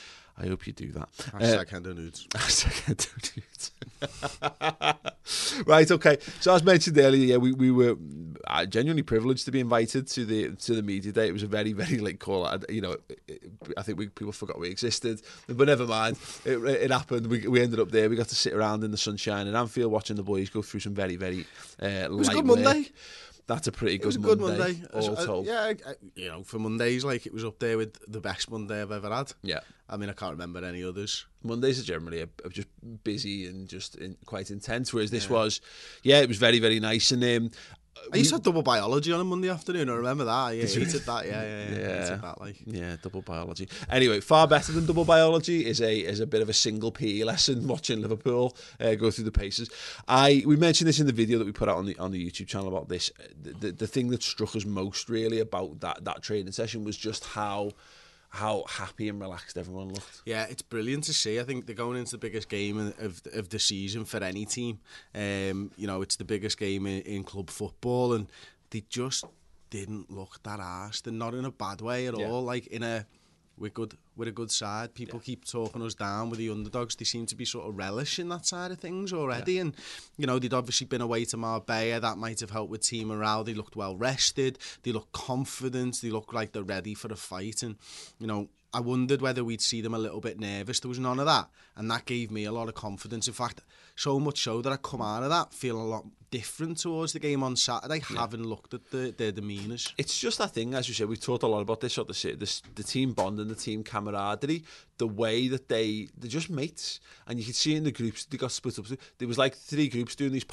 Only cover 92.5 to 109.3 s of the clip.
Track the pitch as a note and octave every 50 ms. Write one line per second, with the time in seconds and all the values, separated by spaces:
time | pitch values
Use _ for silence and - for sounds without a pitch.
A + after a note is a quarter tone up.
92.5 | A2+ A#2 A2+ A2+ G#2+ - - G#2 G2 F#2+ - G#2+ A#2 A2 - B2+ G#2+ - B2 A2+
93.5 | - - - _ _ - - - _ - - D3 C#3 C#3 D3+ D3 C#3 - - A#2+
94.5 | A2 A#2 A#2+ C3+ C3+ C3+ - - C3+ A#2+ A2+ G#2+ G#2+ A2+ B2+ C#3+ E3 F3 - -
95.5 | - - - B2 A2+ A2 A2+ A2 A2+ - - G#2 - - - _ - A#2+ A2 -
96.5 | - - D#3+ E3 E3 D#3+ - E3+ D#3+ D#3+ D#3+ D#3 - D#3 - D3 C#3+ C3+ C3+ B2+
97.5 | B2+ - - C3 A#2+ - - C3 D#3 D#3+ C3 - A2 G#2+ A#2 G#2 A#2+ A2+ A2+ A2+
98.5 | G#2+ - - - - A#2 - - - C3 B2+ B2 - - A#2 G#2+ F#2 G#2+ G2+ G#2
99.5 | G2+ G2+ G#2 G#2+ A#2+ A#2+ - - - - C#3 - - - - A#3 A3+ - G#3 F#3+
100.5 | - - A2+ B2 C3 C3 A#2+ B2 A2+ G#2+ G#2+ G#2+ A2+ A2 - - B2 A#2 - A2+
101.5 | A2 G#2 G2+ G#2+ A2+ - C3 A#2+ - A#2+ G#2+ - F#2+ - - E2 - - G2+ F#2+
102.5 | - - - - - - - - - C3 C3+ C3 A2+ - F#2 F#2+ G#2 G#2+ G#2+ A2
103.5 | A2 - - A#2 G#2+ G#2+ G#2+ - - G#2 G2+ G#2 G2+ G2+ G2 G2+ G#2 G#2 C#3+ C#3+
104.5 | D#3+ E3+ D#3+ - - - - _ _ - A#2+ A2 G#2 G#2 A2+ A2 A2 A#2+ B2+ B2+
105.5 | C3 B2+ - - B2 A2+ A2+ G#2+ G#2+ G#2+ G#2 - - - A#2+ A2+ A2+ D#3+ D#3+ -
106.5 | E3 C3 C#3+ - - - - - - - _ - - - - - A#2+ A#2+ G#2+ B2
107.5 | A#2+ - - D#3 D#3 D#3 D#3 D3 A2+ - A#2 A2+ G#2+ - - - C#3 A#2+ C3 B2
108.5 | - - - B2+ - A#2 G2 G#2+ C3 - - - _ - B2 A#2